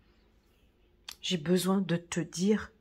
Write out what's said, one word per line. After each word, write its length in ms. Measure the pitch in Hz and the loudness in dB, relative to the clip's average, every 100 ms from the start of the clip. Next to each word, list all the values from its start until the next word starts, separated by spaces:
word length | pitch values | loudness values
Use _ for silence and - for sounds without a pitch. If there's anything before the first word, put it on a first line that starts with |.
| _ _ _ _ _ _ _ _ _ _ - - | _ _ _ _ _ _ _ _ _ _ -20 -10
J'ai 160 | - 180 | -4 -2
besoin 440 | 147 180 175 196 | 2 2 4 2
de 160 | 175 170 | 2 -2
te 240 | - 175 | -2 -6
dire 500 | 160 160 196 208 - _ | -6 -2 0 0 -2 _